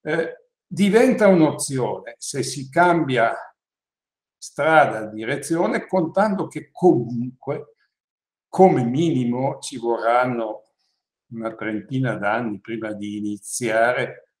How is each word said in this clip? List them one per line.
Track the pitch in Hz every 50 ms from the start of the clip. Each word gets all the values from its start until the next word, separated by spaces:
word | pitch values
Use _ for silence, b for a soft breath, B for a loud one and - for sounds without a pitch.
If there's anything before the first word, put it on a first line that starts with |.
Eh, | _ 156 156 165 160 - - - _ _ _ _ _
diventa | _ 185 139 202 202 185 220 254 262 226 - 220 202
un'opzione | 190 170 156 147 131 131 - - 139 131 120 107 98 92 - 117 -
se | _ - - - 139 123
si | - - 147 131 135
cambia | - 170 175 180 170 170 151 135 127 120 113 113 113 - - - _ _ _ _ _ _ _ _ _ _ _ _ _ _ _ _ _ _
strada, | - - _ - 143 156 160 156 143 - 110 110 110
direzione, | 104 104 107 110 113 143 147 - - 165 165 185 214 - 214 -
contando | - - 185 165 156 - 190 202 220 196 196 160 135
che | - 151 - _ _
comunque, | - 170 180 156 135 117 110 123 117 123 127 127 _ - - 147 160 - _ _ _ _ _ _ _ _ _ _ _ _ _ _ _ _ _
come | - - 190 185 160 131 120
minimo, | 117 123 139 175 165 135 131 127 120 120 127 131 135 - -
ci | - - 143
vorranno | 127 113 117 117 113 110 113 117 120 127 127 127 117 113 107 107 110 _ _ _ _ _ _ _ _ _ _ _ _ _ _
una | 120 113 110 110 110
trentina | - 110 107 110 107 101 - 135 131 131 123 107
d'anni | 95 98 101 107 117 123 113 101 98
prima | _ - 113 113 110 107 107
di | 101 101 104 104 104
iniziare | 104 104 104 104 - - - - 123 113 107 110 113 120 156 139 123 113 - - _ _ _ _